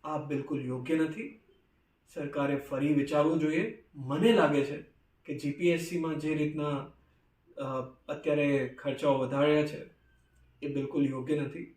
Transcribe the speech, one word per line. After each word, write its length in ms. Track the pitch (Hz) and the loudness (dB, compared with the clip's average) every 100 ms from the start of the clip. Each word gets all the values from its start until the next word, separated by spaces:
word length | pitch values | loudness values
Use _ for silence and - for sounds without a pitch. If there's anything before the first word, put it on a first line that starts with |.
આ 140 | 151 151 | -6 -8
બિલકુલ 480 | 139 139 139 135 | -4 -6 -4 -6
યોગ્ય 300 | 127 127 131 | -4 -6 -2
નથી. 460 | 160 160 156 - - _ _ _ _ _ _ _ | 0 0 -4 -12 -14 _ _ _ _ _ _ _
સરકારે 420 | 165 143 143 139 | -10 -6 -2 -2
ફરી 380 | 139 - 135 143 | -2 -4 -2 2
વિચારવું 460 | 143 139 151 156 165 | 2 4 4 4 4
જોઈએ. 440 | 151 160 - - _ | 2 2 0 -6 _
મને 360 | 143 131 151 220 | -12 -4 4 6
લાગે 340 | 208 151 143 | 8 6 4
છે 160 | - - - _ _ _ | 0 -4 -12 _ _ _
કે 120 | - 139 | -10 -4
જી 140 | 143 | -4
પી 180 | - 175 | 2 2
એસ 200 | 165 - | 2 0
સી 100 | 175 | -4
માં 200 | 160 143 | -2 -2
જે 140 | 151 | -2
રીતના, 440 | 151 151 151 147 139 - _ _ _ _ _ _ - | 0 -2 -2 -2 -4 -6 _ _ _ _ _ _ -10
અ, 240 | 135 131 131 - - | -6 -6 -8 -14 -10
અત્યારે 680 | 147 160 147 143 135 127 - | -4 0 2 4 2 0 -4
ખર્ચાઓ 380 | 143 131 147 131 | -6 0 2 2
વધાર્યા 500 | 127 139 147 151 147 | 0 2 4 4 2
છે 160 | - - _ _ _ _ _ _ _ | -6 -14 _ _ _ _ _ _ _
એ 120 | 143 | -4
બિલકુલ 360 | 135 139 151 139 | -4 -2 0 0
યોગ્ય 300 | 131 127 147 | 0 -2 -2
નથી 260 | 139 170 - | -2 -8 -14